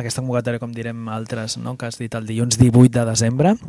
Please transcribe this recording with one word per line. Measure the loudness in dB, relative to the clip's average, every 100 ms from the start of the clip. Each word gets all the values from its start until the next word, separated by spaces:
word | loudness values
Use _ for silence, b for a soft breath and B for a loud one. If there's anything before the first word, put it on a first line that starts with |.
aquesta | -4 -6
convocatòria, | -4 -4 -4 -6
com | -8
direm | -10 -10 -10 -10
altres, | -10 -8 -8 -8 -10
no? | -10 -10
Que | -10
has | -10
dit | -10
el | -8 -6
dilluns | -2 2 6
divuit | 6 8 6
de | 6 -2
desembre. | 0 0 2 2 0